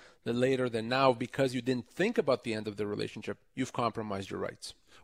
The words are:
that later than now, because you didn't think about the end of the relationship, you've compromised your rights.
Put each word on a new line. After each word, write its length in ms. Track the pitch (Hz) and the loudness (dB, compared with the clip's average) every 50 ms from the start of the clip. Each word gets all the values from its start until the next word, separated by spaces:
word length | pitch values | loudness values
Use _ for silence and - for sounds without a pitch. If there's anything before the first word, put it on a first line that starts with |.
| - - - _ - | -20 -20 -20 _ -4
that 100 | 120 120 | -2 0
later 340 | 120 123 131 135 127 127 123 | 2 2 4 4 2 2 0
than 200 | 113 113 110 113 | 0 -2 -2 0
now, 240 | 127 131 139 135 127 | 2 6 6 6 6
because 420 | 117 127 120 - - 135 131 123 | 4 0 -4 0 0 0 0 0
you 60 | 131 | 0
didn't 280 | 120 127 131 123 110 - | 0 0 0 0 -2 -4
think 260 | - - 175 220 240 | -2 0 0 2 2
about 280 | - - 139 127 - - | 2 2 2 2 2 0
the 100 | 120 107 | -2 -4
end 120 | 107 107 | -4 -4
of 100 | 107 104 | -4 -4
the 100 | 101 107 | -4 -4
relationship, 520 | 104 104 107 107 107 - 113 107 - 101 - _ _ _ | -4 -2 -4 -4 -6 -6 -8 -8 -8 -8 -10 _ _ _
you've 180 | - 131 - - | -6 -6 -4 -2
compromised 580 | - 123 113 - - 110 107 101 95 98 92 | -2 -2 -2 -2 -4 -6 -6 -6 -6 -6 -6
your 100 | 98 98 | -6 -6
rights. 340 | 95 90 - - - - - _ _ - - - | -6 -6 -8 -10 -14 -16 -16 _ _ -20 -20 -20